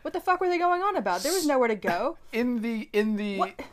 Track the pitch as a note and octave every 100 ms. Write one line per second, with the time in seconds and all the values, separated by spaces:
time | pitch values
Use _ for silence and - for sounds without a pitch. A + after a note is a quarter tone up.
0 | D4 F4+ F#4 F4+ F#4 F4 F4 F4+ G4 F#4
1 | G3+ F3+ C#4 F#4 D4+ C4 A#3+ G#3+ F#3+ F3
2 | A#3+ - - A3 B3 A#3+ A#3 A3 - G#3
3 | G#3+ G#3 G#3 G3 - - -